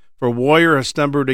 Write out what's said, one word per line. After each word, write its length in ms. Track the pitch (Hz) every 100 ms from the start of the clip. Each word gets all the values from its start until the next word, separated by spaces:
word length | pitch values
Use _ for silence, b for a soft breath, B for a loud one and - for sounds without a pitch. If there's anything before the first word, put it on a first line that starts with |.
| - -
For 120 | 123
warrior 480 | 120 135 156 165 143
has 100 | 123
stumbled, 400 | - 147 143 131